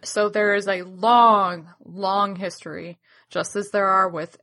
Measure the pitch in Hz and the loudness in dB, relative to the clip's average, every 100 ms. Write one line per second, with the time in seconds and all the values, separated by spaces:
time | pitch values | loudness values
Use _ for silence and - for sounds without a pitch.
0 | - 208 208 214 208 202 196 190 180 185 | -6 -2 0 0 0 0 -2 -4 -8 -4
1 | 220 240 233 208 190 170 160 _ - 175 | 2 6 6 6 2 -4 -12 _ -20 -6
2 | 190 196 202 185 190 - 165 160 165 170 | -2 0 0 -2 -8 -10 -12 -12 -14 -18
3 | _ _ _ 180 170 202 202 208 196 190 | _ _ _ -6 -6 -6 -4 -2 2 2
4 | 190 170 170 _ | 2 -2 -10 _